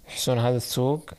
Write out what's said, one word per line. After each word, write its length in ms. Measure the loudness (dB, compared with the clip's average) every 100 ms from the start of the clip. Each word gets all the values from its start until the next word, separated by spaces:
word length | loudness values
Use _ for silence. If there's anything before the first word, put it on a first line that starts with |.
| -12
يحسون 300 | -4 0 2
هذا 180 | 2 2
السوق، 540 | 0 0 0 0 -4